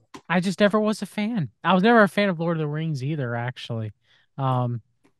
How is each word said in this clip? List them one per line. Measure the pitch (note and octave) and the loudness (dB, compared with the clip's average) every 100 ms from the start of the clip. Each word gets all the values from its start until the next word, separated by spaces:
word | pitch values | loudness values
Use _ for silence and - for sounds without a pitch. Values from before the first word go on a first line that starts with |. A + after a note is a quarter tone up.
| _ - - | _ -14 -2
I | F3 | 0
just | F#3 F3 | 0 2
never | G#3 G#3+ | 2 2
was | G#3+ G#3+ | 0 -2
a | G3 | -6
fan. | - G#3 A#3+ C3+ _ | -6 -6 -4 -6 _
I | E3 | 2
was | F#3 | 4
never | G#3+ A#3 | 6 6
a | G3 | 6
fan | - G3+ | 2 -2
of | D#3+ | 0
Lord | E3+ E3 | -2 -2
of | |
the | D3+ | -4
Rings | D3+ D#3+ C#3 | -4 -4 -4
either, | C3+ D#3 B2 A#2 | -4 -4 -4 -4
actually. | A#2+ - - A#2 A2 - _ _ _ - | -6 -8 -8 -6 -8 -10 _ _ _ -4
Um, | C3+ B2+ B2 A#2+ - _ _ _ | -2 0 -2 -4 -10 _ _ _